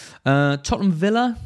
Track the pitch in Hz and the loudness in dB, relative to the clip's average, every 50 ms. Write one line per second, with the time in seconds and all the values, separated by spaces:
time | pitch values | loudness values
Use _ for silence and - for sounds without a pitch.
0 | - - - - - 135 139 143 143 143 143 139 - - 233 220 202 190 170 156 | -20 -20 -18 -6 -2 0 2 2 2 2 0 -2 -2 -4 -2 0 0 0 0 2
1 | 185 208 220 233 247 247 226 - - | 0 0 2 2 0 0 -2 -6 -10